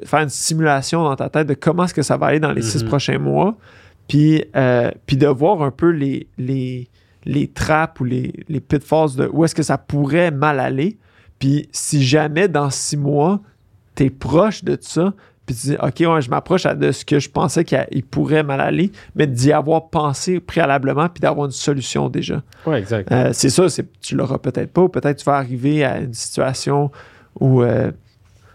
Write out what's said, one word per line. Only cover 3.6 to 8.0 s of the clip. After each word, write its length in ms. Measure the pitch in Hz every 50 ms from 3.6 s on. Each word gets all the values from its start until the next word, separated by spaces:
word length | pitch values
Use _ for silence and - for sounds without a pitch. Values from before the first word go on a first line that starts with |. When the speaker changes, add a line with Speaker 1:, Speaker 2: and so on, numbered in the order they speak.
| _ - - - - - _ _ _
Speaker 1:
puis, 360 | - - 147 151 156 156 156 - - -
euh, 340 | 135 135 127 123 120 120 113 - - -
puis 100 | - 143
de 120 | 131 147
voir 340 | 143 143 120 147 175 208 170
un 100 | 147 139
peu 180 | 135 - 165 170
les, 360 | 170 151 139 139 131 131 151 _ _ -
les, 500 | 127 123 135 135 127 127 127 127 123 - _ _ _ _ _ _ -
les 220 | - 131 147 139
trappes 520 | - - - - - 156 156 160 160 - -